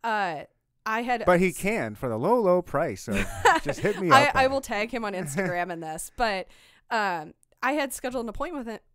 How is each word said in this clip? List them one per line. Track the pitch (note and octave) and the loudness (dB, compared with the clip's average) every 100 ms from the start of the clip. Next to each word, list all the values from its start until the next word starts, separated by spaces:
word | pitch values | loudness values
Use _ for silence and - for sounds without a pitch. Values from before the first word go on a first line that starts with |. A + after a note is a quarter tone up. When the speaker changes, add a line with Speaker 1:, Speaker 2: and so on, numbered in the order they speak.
Speaker 1:
uh, | A#3 G#3+ F#3+ D3+ - _ _ _ A3 | -2 -2 -2 -4 -10 _ _ _ -4
I | A3 | -2
had | B3 A#3+ | 0 0
Speaker 2:
But | F3+ F3 | 4 4
he | F#3 | 4
Speaker 1:
s- | - | 0
Speaker 2:
can | F#3+ A3 A#2 | -4 -2 -4
for | G#2+ C3 | -4 -4
the | A2 | -2
low, | D3+ B3 | 2 2
low | G3 F3+ | 4 2
price. | F3 C#3+ D#3+ G2 | 2 -2 -2 -4
So | - | -2
Speaker 1:
<laughs> | G3 G#2 - - D#4+ | -2 -2 2 4 4
Speaker 2:
just | - - | 0 -2
hit | F3+ F#3 | -2 0
me | F3+ | 6
Speaker 1:
I, | C4+ C#4+ | 8 8
Speaker 2:
up. | C4+ | 4
Speaker 1:
I | C4 | 2
will | C4+ | 0
tag | C4 G#3 A3+ | -4 -4 -4
him | B3 | -4
on | G#3+ | -4
Instagram | F#3 D#3+ C#3+ F#3 F3 F3+ | -4 -4 -2 -2 -2 -4
in | E3 | -6
this. | D#3+ D#3+ - - | -8 -10 -12 -2
But, | A3+ F#3+ - - _ _ _ | -2 -2 -6 -16 _ _ _
um, | A3+ G3+ E3+ D3+ - _ _ | 0 0 -2 -6 -16 _ _
I | B3 | -2
had | D4 C#4 | 0 -2
scheduled | - B3+ B3+ A#3 | -4 -6 -6 -6
an | |
appointment | G3+ D4 D4+ A#3 | -6 -6 -6 -8
with | |
him | G#3+ _ | -12 _